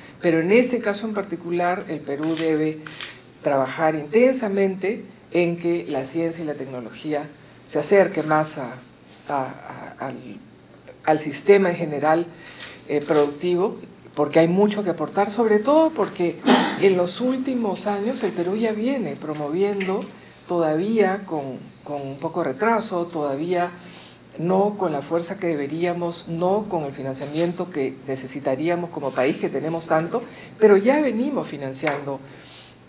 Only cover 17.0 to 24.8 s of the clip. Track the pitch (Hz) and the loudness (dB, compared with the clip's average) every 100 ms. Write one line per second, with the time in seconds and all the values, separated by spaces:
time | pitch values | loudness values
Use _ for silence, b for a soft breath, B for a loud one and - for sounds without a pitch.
17 | 180 - 254 262 262 247 214 180 208 202 | 2 0 -2 0 -2 -2 -2 -2 -2 -2
18 | 208 185 202 170 175 214 226 214 240 277 | -2 -2 -2 -2 -2 0 0 0 0 0
19 | 170 135 151 151 147 170 202 202 190 196 | -4 -6 -6 -6 -2 0 0 0 -2 -2
20 | - B B B - 175 160 156 202 226 | -4 B B B -4 0 2 2 2 4
21 | 185 196 196 160 135 120 - - - 143 | 4 2 -4 -6 -6 -8 -14 -16 -10 -8
22 | 139 135 160 175 151 131 214 226 - 180 | -8 -8 -6 -2 -2 0 2 2 0 -4
23 | 170 165 147 139 170 180 175 - B B | -4 -4 -2 -2 0 0 -2 -6 B B
24 | B B - - 165 190 208 208 | B B -16 -4 0 2 2 0